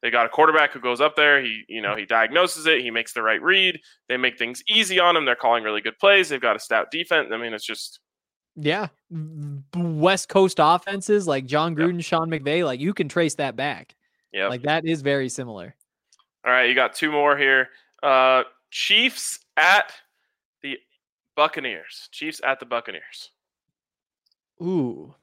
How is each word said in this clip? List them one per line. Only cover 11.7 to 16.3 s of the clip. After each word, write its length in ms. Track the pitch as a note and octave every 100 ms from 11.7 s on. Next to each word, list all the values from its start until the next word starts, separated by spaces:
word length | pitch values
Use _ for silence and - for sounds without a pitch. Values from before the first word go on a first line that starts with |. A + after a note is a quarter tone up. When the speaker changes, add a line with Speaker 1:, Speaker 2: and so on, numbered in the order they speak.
| D#3
Speaker 1:
Yep. 20 | E3
Speaker 2:
Gruden, 160 | F3
Sean 260 | E3 E3 E3
McVay, 340 | D#3+ C#3 E3
like, 160 | E3 B2+
you 140 | D#3
can 140 | G#3 D3+
trace 240 | F3 E3
that 220 | - C#3 A#2
back. 380 | C#3+ C3 - _ _ _ _
Speaker 1:
Yep. 160 | F#2+ G2
Speaker 2:
Like, 140 | B2
that 240 | C#3+ D#3+ D#3+
is 160 | E3
very 260 | C#3 C#3 C3
similar. 460 | B2+ B2 G#2 F2 - _ _ _ _ _